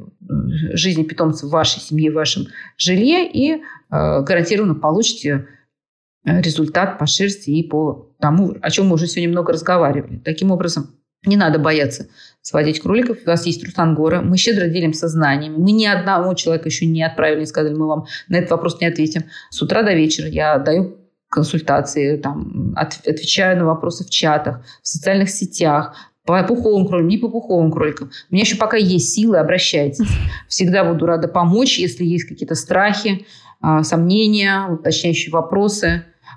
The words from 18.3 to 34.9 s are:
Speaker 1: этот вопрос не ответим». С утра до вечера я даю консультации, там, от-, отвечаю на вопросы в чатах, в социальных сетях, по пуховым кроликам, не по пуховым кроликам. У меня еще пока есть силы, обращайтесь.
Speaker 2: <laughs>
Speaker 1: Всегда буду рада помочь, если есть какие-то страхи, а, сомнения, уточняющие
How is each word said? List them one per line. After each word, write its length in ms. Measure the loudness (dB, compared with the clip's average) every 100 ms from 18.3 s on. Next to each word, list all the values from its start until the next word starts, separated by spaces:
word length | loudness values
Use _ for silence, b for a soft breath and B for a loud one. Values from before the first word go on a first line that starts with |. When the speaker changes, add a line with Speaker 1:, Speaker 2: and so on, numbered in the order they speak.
| -2
Speaker 1:
этот 140 | 0
вопрос 280 | -2 -2 -4
не 60 | -4
ответим». 380 | 0 -2 -2 -8 B B
С 100 | -6
утра 220 | -2 0
до 100 | 2
вечера 340 | 2 2 0 -4
я 280 | -2 0 2
даю 380 | 2 0 0 -6 _ _ -6 -2
консультации, 720 | 0 -2 0 0 0 -2 0 0
там, 560 | -4 -6 -8 -6 -4 -4
от-, 300 | -6 -4 -4
отвечаю 520 | -4 -2 0 2 2
на 60 | 2
вопросы 380 | 0 -2 -6
в 60 | -6
чатах, 520 | 0 2 2 0 -8 B B
в 60 | -10
социальных 400 | -4 0 2 2
сетях, 640 | -2 -6 0 2 2 0 B B _
по 180 | 0 0
пуховым 420 | 2 0 2 4 2
кроликам, 220 | 2 2
не 100 | 2
по 100 | 0
пуховым 420 | -4 0 2 2
кроликам. 400 | 2 -2 -4 -12 B B
У 40 |
меня 100 | 0
еще 120 | 0 0
пока 220 | 0 2
есть 340 | 2 2 0
силы, 240 | 0 2 4
обращайтесь. 720 | 2 0 0 0 0 0 0 0 -2
Speaker 2:
<laughs> 220 | -6 -8
Speaker 1:
Всегда 360 | -2 2 2
буду 200 | 2 2 0
рада 220 | 0 0
помочь, 500 | 0 2 4 2 0
если 260 | -2 -2
есть 200 | -2 -2
какие-то 300 | -4 -10 -6
страхи, 720 | -6 -2 2 2 0 -2 -4 B B B B
а, 220 | 0 2
сомнения, 840 | 2 2 2 4 4 2 2 0 -2
уточняющие 600 | -4 -2